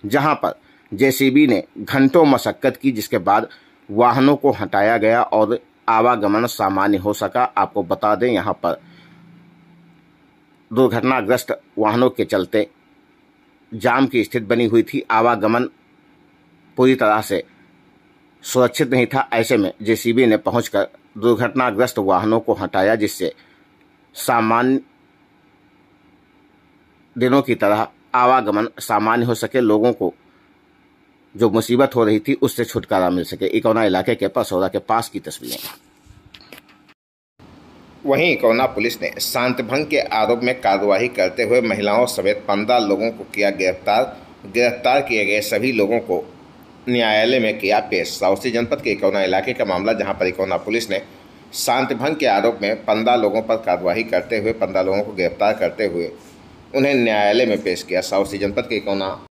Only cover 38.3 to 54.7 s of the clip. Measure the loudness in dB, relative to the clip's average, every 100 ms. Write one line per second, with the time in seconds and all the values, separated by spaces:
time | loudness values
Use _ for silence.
38.3 | 2 2 2 0 0 -4 -4 -8 -6 -6
39.3 | -2 -2 -2 -2 -4 -2 -2 0 0 0
40.3 | 0 0 -2 0 0 2 2 0 0 -2
41.3 | 0 0 2 2 -2 0 2 0 0 -2
42.3 | -2 -2 -4 2 0 2 0 -2 -6 -12
43.3 | -2 -2 0 -2 -2 0 0 0 -6 -20
44.3 | -20 -6 0 0 0 0 0 0 -2 0
45.3 | -2 -2 -2 -2 0 0 0 -2 -4 -6
46.3 | -18 -20 -20 -20 -16 -4 0 2 2 2
47.3 | 2 0 -2 0 0 0 -4 -4 -2 -2
48.3 | 0 -2 -4 -4 -4 -4 -2 0 0 0
49.3 | -2 -2 -4 -2 -2 -2 -2 -4 -2 -4
50.3 | -2 -4 -4 -4 -6 -4 -8 -8 -20 -20
51.3 | -20 -16 -8 -2 -2 -2 -4 -4 -2 0
52.3 | 2 2 0 -4 -4 -2 0 2 2 2
53.3 | 0 -2 -4 0 -2 0 -2 -2 -2 -2
54.3 | -4 -2 -2 -2